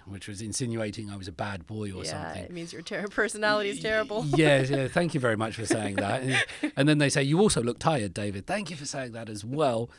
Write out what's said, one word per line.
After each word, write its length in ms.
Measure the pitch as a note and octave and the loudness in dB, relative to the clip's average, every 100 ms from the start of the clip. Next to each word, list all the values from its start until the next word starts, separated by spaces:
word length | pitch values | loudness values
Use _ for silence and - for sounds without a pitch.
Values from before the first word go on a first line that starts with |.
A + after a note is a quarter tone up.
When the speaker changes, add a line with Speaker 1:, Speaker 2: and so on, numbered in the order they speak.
| - | -12
Speaker 1:
which 220 | G2 - | -12 -12
was 140 | G2 | -10
insinuating 640 | A2 - B2 A2+ G#2+ G#2 G2+ | -6 -4 -2 -2 -4 -6 -10
I 80 | G2+ | -10
was 100 | F#2+ | -10
a 40 | |
bad 340 | F2+ G#2 F#2+ - | -8 -6 -6 -8
boy 260 | G#2+ G#2 | -8 -6
or 120 | F#2 | -6
Speaker 2:
Yeah, 80 | F#2 | -6
Speaker 1:
something. 320 | D2+ D#2+ - | -6 -8 -8
Speaker 2:
it 80 | - | -10
means 200 | F3 E3+ | -10 -10
your 120 | - | -12
ter-, 240 | E3+ F#3 G3+ | -8 -6 -4
personality 600 | A#3+ G#3 G#3 G#3+ G#3+ G3+ | -2 -2 0 2 2 0
is 80 | G3+ | -2
Speaker 1:
Y-, 40 | A3 | 0
Speaker 2:
terrible. 360 | A3 G#3+ G#3+ D3 | 0 0 -2 2
<laughs> 40 | D#3+ | 6
Speaker 1:
yes, 340 | D3+ C3+ C3 | 6 6 4
yeah, 180 | C#3 C3 | 0 0
thank 260 | E3+ F3 D3 | 2 2 2
you 40 | |
very 160 | A#2+ G#2+ | 2 2
much 180 | A2 A2+ | -2 -4
for 100 | G#2 | -2
saying 300 | A2 G#2 G2 | 0 0 -2
that. 260 | G2 A2 | 0 0
And, 500 | B2+ - - - D4+ | 0 0 0 -4 -4
Speaker 2:
<laughs> 40 | - | 4
Speaker 1:
and 100 | C#3+ | 6
then 120 | D3+ | 6
they 100 | C#3 | 4
say, 140 | D3+ | 4
"You 160 | C#3 E3 | 4 6
also 220 | G#3+ C#3+ | 6 4
look 160 | A#2 B2 | 0 0
tired, 340 | D#3+ D3 G#2 | 0 2 0
David." 320 | F#2+ G#2 G2 - | -2 -4 -4 -4
Thank 240 | G3+ F#3 | -4 -4
you 60 | D#3 | -8
for 100 | C#3+ | -8
saying 280 | C#3+ B2+ | -8 -8
that 140 | A2+ A2+ | -8 -8
as 160 | G#2 | -8
well. 460 | G#2+ C#3+ C#3+ A2+ A#2+ | -4 2 2 2 -2